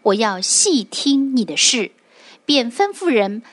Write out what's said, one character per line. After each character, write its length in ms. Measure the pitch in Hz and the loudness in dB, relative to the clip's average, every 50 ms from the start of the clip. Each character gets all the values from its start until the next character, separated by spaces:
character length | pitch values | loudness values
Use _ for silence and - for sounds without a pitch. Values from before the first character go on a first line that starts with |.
我 120 | - 220 196 | 0 0 2
要 240 | 208 226 214 190 185 | 2 2 -2 -2 -4
细 460 | 190 - - - - 415 339 247 190 | -4 -2 0 0 2 2 2 0 -2
听 500 | - - - - 277 277 277 277 269 262 | -4 -6 -4 0 0 2 2 2 0 0
你 120 | 247 208 | -2 -2
的 100 | 160 151 | -2 -2
事。” 360 | - - - - 240 196 - _ _ _ _ _ - - - - - _ | 0 0 0 0 0 -4 -6 _ _ _ _ _ -20 -20 -20 -20 -8 _
便 260 | - 294 277 240 233 | 0 0 0 0 0
吩 200 | 233 - 392 403 | 0 -2 -2 -2
咐 200 | 392 - 381 339 | -2 -4 -2 0
人 320 | 262 220 202 196 202 220 233 - | 2 2 0 0 -4 -8 -12 -14